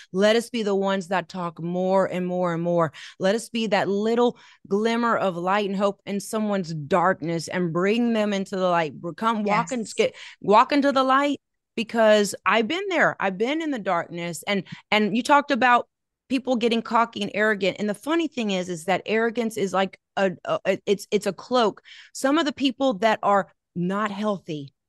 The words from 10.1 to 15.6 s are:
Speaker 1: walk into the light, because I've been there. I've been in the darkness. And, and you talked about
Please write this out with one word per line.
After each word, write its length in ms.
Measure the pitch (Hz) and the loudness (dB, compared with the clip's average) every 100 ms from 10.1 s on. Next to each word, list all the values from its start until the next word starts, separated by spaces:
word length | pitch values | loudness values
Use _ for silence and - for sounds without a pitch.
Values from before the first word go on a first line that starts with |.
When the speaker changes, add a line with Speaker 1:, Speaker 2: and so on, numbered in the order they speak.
| - - - | -2 -20 -10
Speaker 1:
walk 300 | 165 214 254 | 4 4 6
into 200 | 285 277 | 4 2
the 120 | 262 | 2
light, 360 | 262 262 285 269 _ _ _ - | 2 2 2 -2 _ _ _ -8
because 600 | 220 233 220 214 202 - 185 | -4 4 6 6 4 0 4
I've 220 | 220 220 | 4 2
been 200 | 339 403 | -2 -2
there. 260 | 320 175 - | 2 2 2
I've 180 | 196 185 | -4 -2
been 240 | 233 311 | -2 -2
in 100 | 311 | -2
the 80 | 254 | -4
darkness. 640 | 190 170 - 170 170 160 - | -2 -2 -2 -8 -8 -8 -4
And, 160 | 196 - - - | -4 -4 -12 0
and 240 | 214 208 226 | 2 2 0
you 80 | |
talked 280 | 240 285 285 | 4 2 4
about 360 | 254 | 0